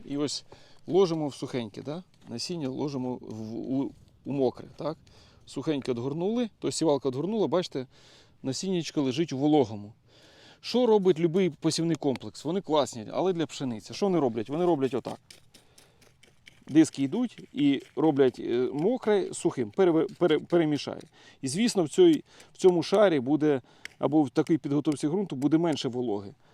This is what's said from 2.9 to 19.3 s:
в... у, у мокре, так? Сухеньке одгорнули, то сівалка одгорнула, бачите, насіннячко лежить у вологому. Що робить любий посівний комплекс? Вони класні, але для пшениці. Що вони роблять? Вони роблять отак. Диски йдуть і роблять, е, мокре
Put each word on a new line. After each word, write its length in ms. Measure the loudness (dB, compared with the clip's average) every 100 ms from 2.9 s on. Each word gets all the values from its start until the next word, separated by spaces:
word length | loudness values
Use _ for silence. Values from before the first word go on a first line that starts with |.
| -4 -6 -8
в... 380 | -10 -12 -10
у, 380 | -8 -4 -4 -4 -8 -20 _ -8
у 60 |
мокре, 360 | -2 0 -2 -10 -10
так? 220 | -8 -8 _ -20 -20 _ -16
Сухеньке 460 | -8 -4 -2 -2
одгорнули, 580 | -4 -4 -4 -2 -2 -4 -6
то 120 | -6
сівалка 380 | 0 2 2 0
одгорнула, 380 | -4 -4 -2 0
бачите, 400 | 0 -2 -6 -10 -14 -20 -20 _ _
насіннячко 580 | -8 -6 -2 -4 -2 -2
лежить 320 | -2 -2 -4
у 40 | 0
вологому. 560 | 2 4 2 -2 -14 -20 _ _ -20 -20 -20 -18
Що 240 | -4 0 4
робить 340 | 4 4 2
любий 300 | 2 2 0
посівний 460 | 0 -2 0 -2 0
комплекс? 500 | -2 -2 -6 -10 -6
Вони 160 | -4
класні, 460 | 0 0 0 -4 -8
але 220 | -4 -2
для 120 | -2 -4
пшениці. 480 | -4 -6 -8 -10
Що 120 | -4 0
вони 140 | 2
роблять? 300 | 0 0 -4
Вони 160 | 0 2
роблять 280 | 2 0
отак. 260 | -2 -6 -10 -16 -20 _ -20 _ _ -20 _ _ _ _ _ -20 -20 2
Диски 360 | 4 4 2
йдуть 440 | -4 -2 -4 -8 -10
і 300 | 0 2 0 -4 0
роблять, 440 | 2 4 4 2
е, 300 | -2 -2 -2
мокре 600 | -2 -2 0 0 0 -2